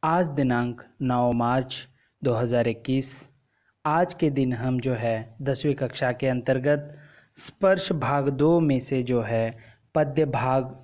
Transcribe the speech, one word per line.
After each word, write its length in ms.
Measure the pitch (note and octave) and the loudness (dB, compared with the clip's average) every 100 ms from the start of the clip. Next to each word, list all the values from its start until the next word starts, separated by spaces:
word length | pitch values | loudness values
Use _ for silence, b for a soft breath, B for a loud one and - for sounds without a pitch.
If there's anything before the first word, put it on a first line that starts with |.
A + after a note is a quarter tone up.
आज 240 | D#3+ E3+ F3 | 0 0 0
दिनांक 540 | C#3+ C3+ A#2+ A#2+ A#2 - _ | 0 0 2 -2 -6 -16 _
नौ 300 | C3 B2 B2 | -2 2 2
मार्च 560 | A#2 A#2 B2+ B2+ - - _ _ _ | 2 2 0 -2 -10 -14 _ _ _
दो 100 | C3+ | -2
हज़ार 340 | A2+ A#2+ A#2+ A#2 | 0 0 2 0
इक्कीस। 640 | A2+ - C3 C3 - - _ _ _ _ _ D3+ | -2 -2 -2 -2 -12 -20 _ _ _ _ _ -2
आज 280 | D#3 F3+ | 2 0
के 160 | - D#3 | 0 0
दिन 240 | C#3 C3 | 2 0
हम 260 | A#2+ B2+ B2+ | 0 -2 0
जो 140 | C3 | 0
है 420 | A#2+ A#2 A2+ A2+ - | 0 0 -2 -6 -8
दसवीं 340 | C3+ C3 D3+ C#3 | -4 -2 -2 -2
कक्षा 360 | B2 - C3 | -4 -2 -2
के 160 | B2 C3+ | 0 0
अंतर्गत 720 | B2 B2 C3 C3+ D3 D3 B B B B - | 0 0 0 2 0 -2 B B B B -14
स्पर्श 560 | - - F#3+ F#3+ - | -14 0 2 2 0
भाग 380 | E3 A#2+ C#3+ C#3 | -2 0 0 0
दो 300 | C3+ D3+ E3+ | 2 4 4
में 200 | D#3+ C3+ | 4 2
से 240 | - C3+ | 0 -4
जो 180 | B2 B2 | 0 0
है 360 | G#2+ A2+ A2+ A2+ B B _ D#3+ | 0 0 -2 -6 B B _ 0
पद्य 300 | D3 C#3 D3+ | 0 2 0
भाग 500 | B2+ B2+ C3 B2+ - | 0 0 0 -2 -10